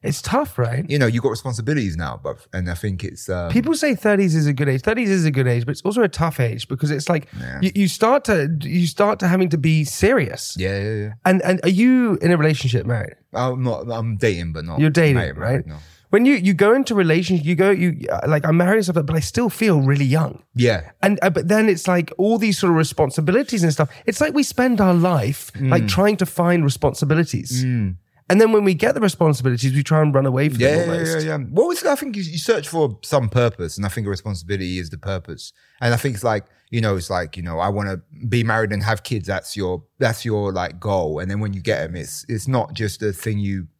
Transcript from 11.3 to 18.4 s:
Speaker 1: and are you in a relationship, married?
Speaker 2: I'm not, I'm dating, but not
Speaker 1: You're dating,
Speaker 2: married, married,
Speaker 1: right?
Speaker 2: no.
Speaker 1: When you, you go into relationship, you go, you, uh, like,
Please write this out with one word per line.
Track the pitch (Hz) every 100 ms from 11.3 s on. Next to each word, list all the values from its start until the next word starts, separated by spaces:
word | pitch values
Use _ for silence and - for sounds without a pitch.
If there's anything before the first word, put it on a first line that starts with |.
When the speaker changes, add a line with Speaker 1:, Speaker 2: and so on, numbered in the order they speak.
| 185
Speaker 1:
and | 170 185
are | 175
you | 190 240 254 240 185
in | 170
a | 175
relationship, | 156 147 131 117 -
married? | 120 - - _
Speaker 2:
I'm | 104 127 127
not, | 123 85 113
I'm | 113 113 104
dating, | 113 90 85
but | 80 80
not | 82
Speaker 1:
You're | 156
dating, | 151 160 127
Speaker 2:
married, | 80 69
married, | 117 135
Speaker 1:
right? | -
Speaker 2:
no. | 78 - _ _
Speaker 1:
When | 208 247
you, |
you | 269 180 175
go | 202
into | 247 269 214
relationship, | 170 160 175 180 147
you | 170
go, | 190
you, | 202 175 160 -
uh, | - -
like, | 151